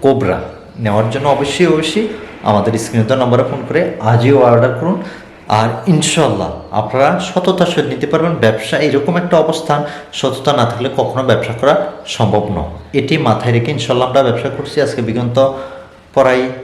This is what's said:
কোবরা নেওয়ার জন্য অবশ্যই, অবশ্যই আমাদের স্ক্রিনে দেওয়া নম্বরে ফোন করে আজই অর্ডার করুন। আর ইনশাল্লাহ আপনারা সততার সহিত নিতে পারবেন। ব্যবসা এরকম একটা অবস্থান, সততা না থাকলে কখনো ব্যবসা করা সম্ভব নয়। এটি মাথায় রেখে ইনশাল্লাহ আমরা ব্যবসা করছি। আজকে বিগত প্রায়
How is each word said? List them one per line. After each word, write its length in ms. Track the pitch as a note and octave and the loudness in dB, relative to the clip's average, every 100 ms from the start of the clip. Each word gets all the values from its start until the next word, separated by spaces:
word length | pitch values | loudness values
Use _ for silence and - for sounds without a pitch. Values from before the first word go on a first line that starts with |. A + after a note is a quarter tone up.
কোবরা 360 | C#3 A#2 F#2+ F2+ - - - - | 4 2 2 -2 -4 -14 -18 -6
নেওয়ার 240 | A2 G#2 A#2 | 0 2 0
জন্য 120 | C3+ C#3+ C#3 | 0 0 0
অবশ্যই, 320 | C#3+ - F3 | 0 2 2
অবশ্যই 340 | D#3 D#3+ G#3 A3 - - - G#2 | 2 0 -2 -2 -6 -14 -6 2
আমাদের 220 | G#2 G2+ A2 | 2 2 -2
স্ক্রিনে 220 | - A#2 G#2+ | -2 0 2
দেওয়া 140 | C3 | 2
নম্বরে 220 | B2 A#2+ - | 2 2 2
ফোন 120 | - - | -2 -2
করে 140 | D#3 F3+ - A2 | -2 -2 -2 2
আজই 200 | A#2+ B2 C#3 B2 | 2 4 6 6
অর্ডার 240 | A#2 B2 A2+ | 6 4 0
করুন। 180 | E3 F#3+ - - - - - | -2 -2 -6 -14 -20 -20 -2
আর 220 | G#2+ A2+ A#2+ - | 0 2 -2 2
ইনশাল্লাহ 640 | D#3 - - C#3+ G2+ - - - | 2 2 2 0 0 -4 -8 -6
আপনারা 480 | G2+ G#2+ B2+ C#3+ F3+ | -4 -2 2 2 2
সততার 480 | - - F3+ F#3 F3 | -2 -2 0 0 0
সহিত 180 | - D3 | 0 -2
নিতে 220 | B2 C#3 | -4 -2
পারবেন। 260 | D#3+ E3 D#3 | 0 0 2
ব্যবসা 400 | A2+ G#2+ - D3+ | 0 0 -4 -2
এরকম 400 | D3+ C#3 C#3 F3 | 0 0 0 -2
একটা 200 | F3 E3+ | 2 2
অবস্থান, 420 | D#3 - - D3 - - - | 2 -2 -2 -2 -2 -10 -14
সততা 400 | - C3+ - D3+ | -4 -4 -2 0
না 120 | C3 A#2 | 0 0
থাকলে 240 | - B2+ - | -2 -4 -2
কখনো 260 | A2 B2 | -2 -2
ব্যবসা 300 | C3 G#2+ - | 0 0 0
করা 200 | A#2 C3+ F#3+ - - - | -2 2 2 0 -8 -12
সম্ভব 380 | - G#2+ G#2 F#2+ F#2 | -2 0 0 0 -4
নয়। 160 | E2+ - - | -6 -10 -4
এটি 240 | C#3+ A#2+ D#3+ | -4 0 0
মাথায় 360 | A#2+ A2 B2 | 0 0 2
রেখে 180 | A#2 A#2 | 0 0
ইনশাল্লাহ 360 | D3 - B2 B2+ | -4 -2 0 2
আমরা 140 | C3 | 2
ব্যবসা 260 | C3 A2 - - | 2 0 -4 -6
করছি। 240 | - - | -6 -2
আজকে 200 | C#3+ - | -2 -2
বিগত 360 | A#2 A#2 A#2+ A#2+ C3+ C3+ - - - - - | -4 -2 0 2 2 0 -12 -14 -20 -20 -6
প্রায় 300 | - C3 B2+ C3 - | 2 2 2 0 -6